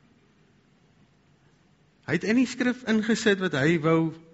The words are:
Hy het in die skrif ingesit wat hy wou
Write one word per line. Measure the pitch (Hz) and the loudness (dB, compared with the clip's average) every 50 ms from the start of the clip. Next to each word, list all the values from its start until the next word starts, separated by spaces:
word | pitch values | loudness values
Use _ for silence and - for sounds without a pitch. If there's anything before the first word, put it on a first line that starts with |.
| _ _ _ _ _ _ _ _ _ _ _ _ _ _ _ _ _ _ _ _ _ _ _ _ _ _ _ _ _ _ _ _ _ _ _ _ _ _ _ _ _ | _ _ _ _ _ _ _ _ _ _ _ _ _ _ _ _ _ _ _ _ _ _ _ _ _ _ _ _ _ _ _ _ _ _ _ _ _ _ _ _ _
Hy | - 143 | -6 -4
het | 170 - | -4 -2
in | 185 226 | 0 0
die | 254 254 | 2 0
skrif | - - - 254 247 240 247 - | 0 -2 -2 -2 -2 -2 -4 -4
ingesit | - 220 220 208 220 226 214 - 220 196 190 | -2 -2 -2 0 0 -2 2 2 2 2 2
wat | 190 180 | 0 -2
hy | 151 135 135 160 175 165 | 0 0 2 2 2 2
wou | 143 160 165 165 165 160 151 - - - | 2 2 2 2 2 0 -4 -8 -18 -20